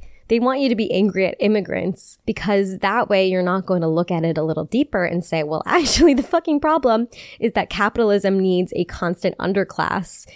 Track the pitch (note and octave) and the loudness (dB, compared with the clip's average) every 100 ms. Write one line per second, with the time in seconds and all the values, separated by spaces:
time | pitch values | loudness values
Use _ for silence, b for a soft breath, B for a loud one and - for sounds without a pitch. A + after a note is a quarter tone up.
0 | b b b A3+ B3 C4+ C4+ A3 A3 F3+ | b b b 0 2 0 0 0 0 2
1 | G3+ F#3+ F#3 - G#3 G#3+ F3 F#3 F3 D#3+ | 2 2 -2 0 0 0 0 -4 -4 -6
2 | - - - A3 F#3 G3+ G3 F#3+ G3 A3+ | -10 -12 -8 -6 0 0 0 -2 -2 0
3 | - G3 F#3+ F#3 F3+ F#3+ F#3 F3+ E3 D#3+ | 0 2 2 2 0 0 0 0 0 0
4 | F3 E3+ E3 D#3 D#3 D#3 - A#3 D4 G3+ | 0 0 0 0 -2 -2 -2 -2 0 -2
5 | F3 F3 E3 D#3+ D3+ D#3 - F4 C#4 - | -2 -2 -4 -4 -2 -4 0 0 2 4
6 | D#4+ C4 A#3+ E4+ E4 D4 D4+ D#4 B3+ A3 | 6 6 2 0 0 0 2 2 2 2
7 | A#3+ B B B - - F3+ - G#3 - | 0 B B B -2 -2 -4 0 -2 2
8 | A3 G3+ G3 F#3+ F#3 F3+ F3+ - F3 - | 2 4 2 2 2 2 0 -2 -4 -4
9 | F3 F3 F#3+ - F3+ G3 F#3 - D#3+ F3 | -4 -2 -4 -2 -2 0 -2 -4 -4 -4
10 | E3+ - - | -4 -6 -8